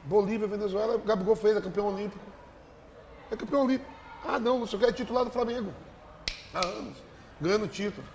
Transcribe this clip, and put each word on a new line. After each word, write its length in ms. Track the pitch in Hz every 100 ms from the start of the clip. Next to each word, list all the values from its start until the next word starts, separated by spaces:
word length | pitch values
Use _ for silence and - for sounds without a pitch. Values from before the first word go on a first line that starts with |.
Bolívia, 440 | 143 202 196 220 208
Venezuela, 480 | 208 208 190 220 233
o 20 |
Gabigol 360 | 202 214 185 214
fez, 220 | 208 208
é 40 |
campeão 260 | 185 175 208
olímpico. 360 | 196 202 - - - - - - - - - - - -
É 40 | 226
campeão 280 | 220 285 262
olímpico. 240 | 262 - - - - 220
Ah, 100 | 277
não, 220 | 233 254
não 80 | 226
sei 100 | 202
o 40 |
que, 40 | 240
é 40 |
titular 320 | - 240 240 240
do 60 |
Flamengo. 420 | 247 233 240 208 - - - - - - - -
Há 100 | 165
anos, 340 | 175 214 240 - - - - -
ganhando 260 | 151 208 208
título. 380 | - 202 190 131